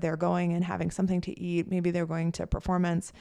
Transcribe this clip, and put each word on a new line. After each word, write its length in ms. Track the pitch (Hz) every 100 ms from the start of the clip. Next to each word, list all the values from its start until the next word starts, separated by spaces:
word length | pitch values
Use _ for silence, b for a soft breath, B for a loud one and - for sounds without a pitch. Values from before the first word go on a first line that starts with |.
they're 160 | 170 160
going 340 | 175 175 175
and 140 | 170 180
having 260 | 185 170
something 300 | - 185 180
to 180 | 180 -
eat. 300 | 175 170 170
Maybe 220 | 185 175
they're 140 | 175 165
going 280 | 165 165
to 100 | 170
a 40 | 170
performance 680 | - - 180 175 170 - -